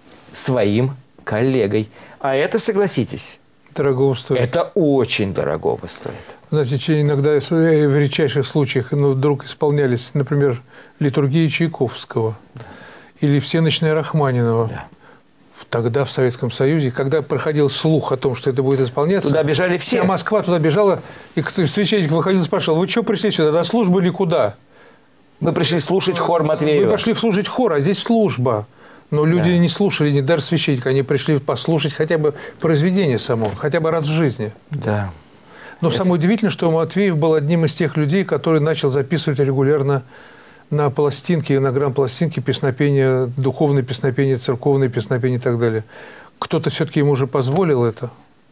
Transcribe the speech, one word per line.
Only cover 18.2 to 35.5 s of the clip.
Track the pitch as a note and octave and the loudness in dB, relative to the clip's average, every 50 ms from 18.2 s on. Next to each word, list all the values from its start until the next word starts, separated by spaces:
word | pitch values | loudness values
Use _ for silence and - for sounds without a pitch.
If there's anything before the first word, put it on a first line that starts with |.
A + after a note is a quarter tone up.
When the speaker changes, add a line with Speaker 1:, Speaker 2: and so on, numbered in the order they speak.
| - C#3 B2 | 0 -2 -2
Speaker 2:
что | A#2+ - C#3+ | -2 -2 -2
это | B2 C#3 | 0 0
будет | C3+ C3+ C#3 C3 | 2 2 2 2
исполняться, | C3+ B2+ - D3 D3 E3 G3 G3 - D3 | 0 0 0 -2 0 2 0 0 2 2
Speaker 1:
Туда | C#3 D#3+ D3+ | 2 2 2
бежали | C#3+ D3+ C3 F3+ F#3 F3 F3 | 2 2 2 2 0 0 0
Speaker 2:
вся | - - B3 A#3 | 0 0 0 2
Speaker 1:
все. | F#3+ F#3 | 2 2
Speaker 2:
Москва | F#3 E3 - - G#3+ G#3 - | 0 0 -2 0 0 0 0
туда | F3+ F3+ E3+ | 0 0 2
бежала, | D3 D#3+ D3 G3+ G#3 G3 E3+ - - - - - - - - | 2 2 2 4 4 2 2 0 -4 -12 -20 -20 -20 -8 -6
и | E3+ | -6
кто-, | C#3 - - G3 E3+ | -4 -4 -2 -2 0
священник | C#3 - G3+ G#3 - A3 G3+ E3 C#3+ | 0 2 0 2 2 2 2 2 2
выходил | D#3+ E3 D#3 F#3 G3 F#3+ | 0 0 2 2 2 2
и | E3 | 0
спрашивал: | - - F3+ C3+ D#3+ D#3 D#3+ | 0 -2 -2 0 0 2 0
«Вы | F#3 F#3+ | 0 0
чё | - A#3+ G#3 | 0 -2 0
пришли | A#3 G#3 - - G#3 | 0 -2 0 0 0
сюда, | D#3+ - D#3+ D3+ | 0 2 2 2
на | D3+ E3+ E3+ | 2 2 0
службу | E3+ - A#3+ A3+ F3+ F3 G3 | 0 0 2 2 2 2 2
или | F3 F3+ | 2 0
куда?» | F3 - G3 E3 E3+ D3+ A#2 G#2 - - _ _ - - - - - _ _ _ _ _ _ _ _ _ | 0 0 -2 0 2 2 0 0 -2 -6 _ _ -20 -20 -20 -20 -20 _ _ _ _ _ _ _ _ _
Speaker 1:
Мы | - E3+ - | -4 -2 0
пришли | - E3+ B2+ E3+ E3 | 0 0 0 0 0
слушать | C#3 - F3 F#3+ - F#3 F3 - | 0 0 0 0 0 0 -2 0
хор | - - E3+ E3 | 0 0 0 0
Speaker 2:
«Мы | D3+ D3+ | 2 0
Speaker 1:
Матвеева. | D#3 D3+ D3 D3+ D3+ C#3+ C3 - | 0 0 0 2 2 2 4 2
Speaker 2:
пошли | G#3+ G3+ - A#3 G#3+ | 2 0 0 0 0
слушать | - A#3 A#3 F#3+ G3+ G3+ - | 0 0 0 0 0 -2 -4
хор, | - - B3+ G#3+ D#3+ | -2 -2 0 0 0
а | C#3+ | 0
здесь | C#3 F3 G3 - | 0 0 0 -2
служба». | - - A#3 A3+ G#3+ E3+ B2 B2 A#2+ B2+ A#2 G#2 G#2 - _ - - - - - - _ | 0 0 2 2 2 0 0 0 0 0 0 -2 -4 -8 _ -20 -20 -20 -20 -20 -10 _
Но | D#3 D3 D3+ | -2 0 2
люди | D#3+ E3+ F3 D#3+ F3 | 2 2 2 2 2
Speaker 1:
Да. | F3+ F3 | 4 4
Speaker 2:
не | F3 E3+ | 2 2
слушали, | - - G3+ F#3 - - D3+ D3 | 2 0 0 0 0 0 0 2
не | C#3 C#3+ C3+ | 2 0 2
даже | C3+ E3+ D#3 - | 2 0 0 0
священника, | - F3 D3 - - C#3+ B2 A#2+ C3+ | 0 -2 0 0 0 -2 0 0 0
они | C3 C#3 B2+ | 0 0 0
пришли | - D3 C3 - - D3+ C#3 | 0 -2 -2 0 0 0 0
послушать | - - C#3+ - - - E3 D3+ C#3+ D3 C#3+ | 0 -2 -4 -2 -2 -2 -2 0 -2 -4 -2
хотя | - E3 D#3 F3 D#3 | -2 -2 0 0 0
бы | D3+ D3+ D3 - - - - - | 0 0 -2 -4 -12 -18 -10 -4
произведение | - D#3 D#3 C#3+ D3+ F#3+ F3+ G3 F#3+ D3 A#2+ - | 0 0 2 2 2 2 2 2 2 2 0 -2
само, | - - B2 A2+ A2 G#2 G2 | -2 -2 -2 -2 -2 -4 -4
хотя | - - D3+ C#3+ E3+ | -4 -4 -2 -2 0
бы | D#3 D#3+ | 0 0
раз | E3 E3 D#3 | 0 0 -2
в | D3 | 0
жизни. | D#3 D#3+ E3 C3+ - - A2 G#2+ A2 - - - | 0 0 0 0 0 -2 -6 -8 -8 -14 -14 -10
Speaker 1:
Да. | D3 C#3+ - A2 G#2 G#2 G2+ F#2 E2 - - - - - - - | -10 -6 -4 -2 -2 -2 -4 -6 -10 -14 -20 -20 -20 -20 -20 -20